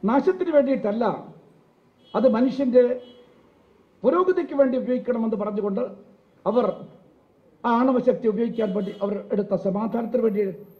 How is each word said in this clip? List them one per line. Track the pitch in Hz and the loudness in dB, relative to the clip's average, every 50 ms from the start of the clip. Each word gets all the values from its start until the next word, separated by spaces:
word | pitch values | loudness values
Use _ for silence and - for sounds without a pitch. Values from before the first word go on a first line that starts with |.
| - 196 | 0 2
നാശത്തിന് | 233 277 269 370 370 - 370 349 311 | 2 2 2 2 0 0 -2 2 4
വേണ്ടിയിട്ടല്ല, | 294 277 254 277 220 - 208 208 226 233 208 165 - - - - - - - _ _ _ _ _ _ _ _ _ _ _ _ - 214 | 4 4 4 0 0 0 -2 -2 0 0 -2 -2 -4 -10 -16 -20 -20 -20 -20 _ _ _ _ _ _ _ _ _ _ _ _ -4 2
അത് | 220 262 214 | 4 4 4
മനുഷ്യൻ്റെ | 226 247 262 208 - 277 254 233 254 247 240 247 - - - - - - - _ - _ _ _ _ _ _ _ _ _ _ _ _ - | 4 2 0 0 0 -2 4 6 6 6 6 2 -4 -8 -18 -20 -20 -20 -20 _ -20 _ _ _ _ _ _ _ _ _ _ _ _ 0
പുരോഗതിക്ക് | 247 311 349 370 370 359 359 339 - 311 277 | 2 2 2 2 2 2 0 -2 -4 2 2
വേണ്ടി | 277 262 240 254 | 2 2 2 -2
ഉപയോഗിക്കണമെന്ന് | 202 240 254 247 - - 240 226 226 220 214 196 | -2 -2 -2 -2 -2 -2 -2 -2 0 -2 -2 -2
പറഞ്ഞുകൊണ്ട് | 208 208 202 208 196 208 196 196 - - - - - - - _ _ _ _ _ _ 180 | -4 -4 -4 -4 -4 -2 -2 -4 -6 -6 -8 -16 -20 -20 -20 _ _ _ _ _ _ 0
അവർ | 208 247 240 190 185 - - - - - _ _ _ _ _ _ _ _ _ _ _ _ _ | 0 0 0 0 -4 -6 -12 -20 -20 -20 _ _ _ _ _ _ _ _ _ _ _ _ _
ആ | 233 240 233 | 0 0 2
ആണവശക്തി | 254 262 262 247 - - 214 - - 226 | 2 2 2 2 2 2 0 2 0 -2
ഉപയോഗിക്കാൻ | 202 196 233 226 - - 220 202 185 | 0 0 -2 -4 -2 -4 -4 -2 -2
വേണ്ടി | 208 190 196 - - 202 | -4 -4 -6 -6 -6 -6
അവർ | 202 202 196 - - 247 | -4 -4 -6 -6 -4 -2
എടുത്ത | 202 202 - 202 180 - | -2 -2 -2 -2 -2 -2
സമാധാനത്തിന് | 202 185 208 220 220 - 233 233 214 - 247 226 | -2 -2 -2 -4 -2 -4 -4 -6 -2 -2 0 0
വേണ്ടി | 226 196 202 208 190 180 - - - - - | 0 0 0 -2 -2 -4 -10 -16 -20 -20 -20